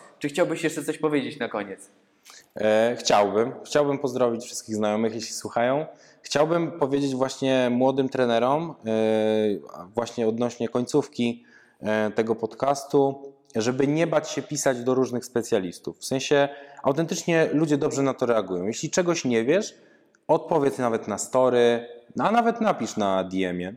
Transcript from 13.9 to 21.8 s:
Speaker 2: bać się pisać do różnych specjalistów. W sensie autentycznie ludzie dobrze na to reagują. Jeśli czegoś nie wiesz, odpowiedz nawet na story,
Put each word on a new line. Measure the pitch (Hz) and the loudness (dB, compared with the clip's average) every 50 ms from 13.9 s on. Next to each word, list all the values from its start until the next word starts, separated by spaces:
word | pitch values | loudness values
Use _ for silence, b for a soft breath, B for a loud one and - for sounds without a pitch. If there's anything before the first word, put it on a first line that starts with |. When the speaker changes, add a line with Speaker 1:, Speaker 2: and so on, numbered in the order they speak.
| 147 160 170 | 2 2 0
Speaker 2:
bać | 160 160 151 147 - | 0 0 -2 -2 -2
się | - 143 | -6 -10
pisać | 131 - 156 139 - 139 127 120 120 | -8 -6 -6 -2 0 0 0 0 0
do | 131 127 | 0 2
różnych | 131 127 110 123 117 - | 2 2 0 -2 -6 -6
specjalistów. | - - 117 110 - 117 101 92 87 - - - - - - | -4 -4 -4 -2 0 0 0 0 -4 -8 -10 -12 -12 -12 -10
W | - | -6
sensie | - 131 135 131 - 151 143 143 143 B B B B B B | -6 -4 -4 0 2 4 4 4 2 B B B B B B
autentycznie | - 139 139 156 170 160 196 165 - 175 165 160 160 - | -2 0 0 0 -2 -2 -4 -4 -2 0 2 2 2 2
ludzie | 139 147 165 147 147 | 2 2 2 2 2
dobrze | 139 156 139 117 139 | 2 2 0 0 0
na | 139 135 127 | 0 0 0
to | - 127 | 0 -2
reagują. | 117 117 110 98 92 92 87 90 | 0 0 0 -2 -2 -4 -4 -2
Jeśli | 104 110 - - 156 | -4 -4 -4 -6 -2
czegoś | - 185 180 175 165 - - | -2 0 0 0 -2 -2 0
nie | 127 120 113 113 | 0 2 2 2
wiesz, | 131 165 196 220 - b b b b b b b b b _ _ - | 2 2 0 0 -4 b b b b b b b b b _ _ 0
odpowiedz | 156 165 - - 175 156 139 135 135 135 | 0 2 2 0 0 2 2 2 0 0
nawet | 123 117 113 110 - 110 | 0 0 0 -2 -2 -4
na | 101 95 | -6 -6
story, | - - - 127 127 127 123 120 120 117 117 117 | -4 0 2 4 4 4 6 6 6 4 4 2